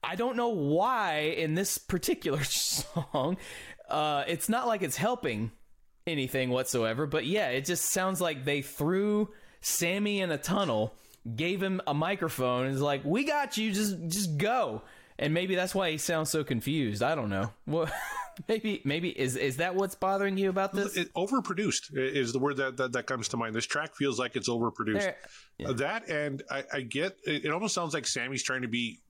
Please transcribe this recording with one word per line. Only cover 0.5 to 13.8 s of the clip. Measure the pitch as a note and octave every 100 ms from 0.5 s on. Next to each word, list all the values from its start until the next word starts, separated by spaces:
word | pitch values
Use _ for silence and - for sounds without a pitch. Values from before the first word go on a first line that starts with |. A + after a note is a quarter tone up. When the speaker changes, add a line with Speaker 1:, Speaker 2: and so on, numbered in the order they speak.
| G#3 C#3+ D#3 A3 B3+ G3 D3+ D3+ E3
Speaker 1:
in | D#3+ D#3+
this | G3 -
particular | - F#3 - F4+ E3 C#3
<laughs> |
song, | C3+ - - - - - C#3 D3 C3+ F#3+ - - - - -
uh, | D3+ D3+ C#3+ C#3
it's | E3+ -
not | A3+ B3
like | G#3+
it's | F3 C3
helping | G3 B3 D3 A2 A2+ - - - - _ -
anything | D#3 C3 C3+ B2+
whatsoever, | B2+ C3 B2+ A2+ A2+ D3+
but | D#3 B2
yeah, | G#3 E3
it | B2+ C#3
just | F3 -
sounds | F#3+ F#3 F#3
like | F3 D3 C3+
they | C#3+
threw | C3+ - D3 F#3 G#3 G#3 G#3 - - -
Sammy | - - E3+ F#3+ G#3 G3+
in | F#3
a | D3+
tunnel, | - G3 F#3+ A2 A2 - - - A#2 A2+
gave | E3 F#3+
him | F#3+ F#3 -
a |
microphone, | D3 D#3+ G3 E3 - B2+ B2 C3
and | C3+
is |
like, | C#3+ C#3
"We | C#3 G3+
got | C#4+ D4 C#4 -
you, | A3
just, | G3